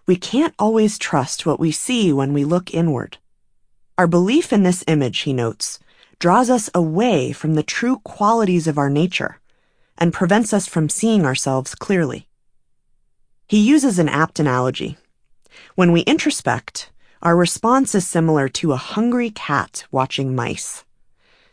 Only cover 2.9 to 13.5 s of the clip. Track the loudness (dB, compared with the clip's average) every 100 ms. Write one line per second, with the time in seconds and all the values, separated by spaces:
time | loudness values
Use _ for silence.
2.9 | -2 -6 -14 _ _ _ _ _ _ _
3.9 | 0 2 4 4 2 2 2 2 0 0
4.9 | 0 0 -2 -4 -2 -2 -4 -10 -12 _
5.9 | _ _ _ 2 4 4 0 0 -2 0
6.9 | 0 2 0 -2 -4 -2 -2 -2 -4 -2
7.9 | -2 -6 -2 2 2 2 2 0 0 0
8.9 | 2 0 -2 -8 -12 _ _ _ _ _
9.9 | -2 -2 0 2 2 2 -2 -2 -2 -2
10.9 | 0 0 2 2 0 -2 -2 -4 -10 -2
11.9 | 0 0 -4 -14 _ _ _ _ _ _
12.9 | _ _ _ _ _ _